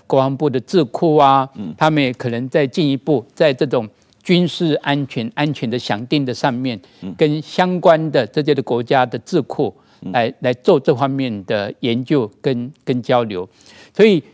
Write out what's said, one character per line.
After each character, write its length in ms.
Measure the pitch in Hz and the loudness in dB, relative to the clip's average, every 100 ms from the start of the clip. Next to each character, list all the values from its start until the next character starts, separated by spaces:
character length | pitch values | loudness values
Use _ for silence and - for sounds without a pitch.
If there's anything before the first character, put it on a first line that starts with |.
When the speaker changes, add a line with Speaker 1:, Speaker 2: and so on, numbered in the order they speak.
| - | 0
Speaker 1:
国 120 | 139 | 2
防 160 | 135 135 | 2 0
部 140 | 151 | -2
的 100 | 123 | -2
智 220 | - 185 123 | 0 0 0
库 320 | - 135 151 | 0 2 6
啊， 300 | 135 135 131 - | 6 4 0 -8
Speaker 2:
嗯。 200 | 90 - | -12 -2
Speaker 1:
他 140 | 156 | 0
们 100 | 151 | 2
也 100 | 127 | 0
可 160 | 120 123 | -2 -6
能 200 | 120 127 | -4 -2
在 160 | 160 143 | 0 0
进 220 | - 147 | 0 0
一 60 | 135 | 0
步 260 | - 135 - - | -2 -2 -2 0
在 180 | 156 | 0
这 120 | 135 143 | 2 -2
种 220 | 131 110 _ _ _ | -2 -4 _ _ _
军 240 | - 175 175 | 0 2 2
事 260 | - 165 151 | 0 -2 0
安 320 | 147 143 135 | 0 -2 -2
全、 220 | 123 113 - | -6 -6 -4
安 180 | 147 | -4
全 160 | 131 117 | -2 -4
的 80 | 120 | -4
想 260 | - 107 123 | -4 -6 -2
定 180 | 151 127 | -2 -2
的 80 | |
上 180 | 110 143 | -2 -2
面， 280 | 120 131 90 - _ | -2 -4 -6 -12 _
Speaker 2:
嗯。 120 | 95 - | -14 -2
Speaker 1:
跟 220 | 156 156 | 0 0
相 380 | - - 185 180 | -4 -2 0 2
关 300 | 175 160 160 | 4 2 2
的 160 | 143 110 | 0 0
这 160 | 151 | -2
些 140 | 143 135 | 0 0
的 80 | |
国 180 | - 120 | 0 -4
家 240 | 113 135 123 | 2 2 2
的 140 | 120 | -4
智 200 | - 170 | -4 -4
库 340 | - - 110 - _ _ 95 | -2 -4 -4 -6 _ _ -4
来， 160 | 120 117 | -2 -2
Speaker 2:
嗯。 40 | - | -2
Speaker 1:
来 140 | 127 | -4
做 260 | 120 - 202 | 0 2 4
这 160 | 180 127 | 2 0
方 160 | 135 | -2
面 320 | 135 127 101 92 | -2 -4 -6 -4
的 260 | 107 101 - | -4 -4 -4
研 220 | 120 117 | -2 -2
究 280 | 127 147 107 - | 0 -2 -2 -4
跟， 300 | 143 120 127 - | -4 -4 -6 -8
跟 180 | - 127 | -6 -4
交 220 | 113 123 110 | 0 0 0
流。 220 | 92 95 _ - - - | -6 -10 _ -20 -20 -8
所 100 | - | 2
以 200 | 220 165 - | 4 4 -2